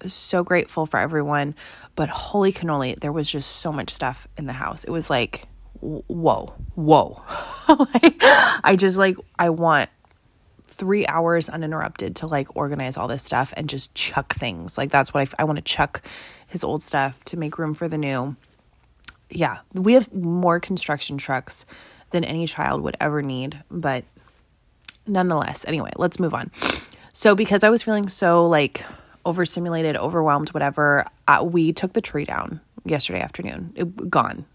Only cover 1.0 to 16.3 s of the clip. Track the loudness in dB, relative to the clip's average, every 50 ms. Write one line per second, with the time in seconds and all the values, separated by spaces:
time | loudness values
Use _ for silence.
1 | -2 0 -2 -2 -2 0 0 -2 -2 -2 -6 -10 -14 -20 -20 -20 -20 -10 _ -4
2 | -4 -4 -4 -6 -8 -4 0 2 2 2 2 0 -2 -2 -2 0 -2 -2 -4 -4
3 | -6 -4 -4 -2 -2 -2 -4 -2 -2 -2 -2 -2 -2 -2 -4 -4 -4 -6 -6 -4
4 | -4 -4 -6 -6 -12 -16 -14 -10 -10 -8 -8 -6 -6 -6 -6 -6 -6 -4 -4 -2
5 | -2 0 0 0 0 -2 -4 -10 -16 -18 -20 -20 -20 -20 -18 -12 -10 -10 -8 -8
6 | -8 -8 -6 0 2 2 2 2 0 -6 -12 -14 -14 -10 -6 -2 4 6 6 6
7 | 6 4 -2 -12 -14 -12 -12 -12 -10 -12 -14 0 4 6 6 6 6 4 4 6
8 | 6 6 6 8 8 8 8 8 8 4 2 2 4 4 6 6 4 4 4 4
9 | 2 2 2 0 -6 -8 _ 0 0 2 2 2 2 4 4 4 2 0 _ _
10 | _ _ _ _ _ _ _ _ _ _ _ _ _ -20 -14 -6 -2 0 2 2
11 | 2 0 0 0 2 2 2 0 0 -2 -6 -6 -6 -6 -6 -6 -6 -6 -8 -8
12 | -8 -8 -6 -8 -6 -4 -4 -4 -4 -4 -4 -4 -4 -4 -4 -4 -6 -6 -6 -6
13 | -6 -4 -4 -4 -4 -2 -2 -2 -2 -2 -4 -8 -8 -6 -4 -4 -4 -4 -4 -4
14 | -4 -2 -2 -4 -4 -4 -4 -4 -4 -6 -6 -6 -8 -8 -4 -4 -2 2 2 2
15 | 2 2 0 -2 -2 -2 -2 -2 -2 -2 -2 -2 -4 -4 -2 -2 -2 -2 -4 -8
16 | -14 -16 -18 -18 -20 -20